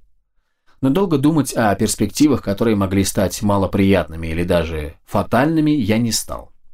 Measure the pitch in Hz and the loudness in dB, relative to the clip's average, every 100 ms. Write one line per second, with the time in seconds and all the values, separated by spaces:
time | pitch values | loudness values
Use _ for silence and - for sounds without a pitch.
0 | _ _ _ _ _ _ _ - 135 160 | _ _ _ _ _ _ _ -4 0 2
1 | 202 147 143 160 - - 110 95 107 - | 2 2 2 2 -2 0 0 0 -2 -2
2 | 104 - 151 113 - 98 117 104 95 98 | -2 2 2 2 -2 -2 0 0 0 0
3 | 92 - 92 - 104 101 90 - 98 95 | 0 0 -2 -2 0 0 0 2 4 2
4 | 78 80 82 80 90 87 80 78 71 - | 0 -8 -6 -4 0 0 0 -6 -10 -12
5 | - 104 87 113 147 160 151 151 104 110 | -6 -4 0 0 2 2 2 0 2 0
6 | 117 107 - 57 - - - | 0 -2 -6 -12 -14 -20 -20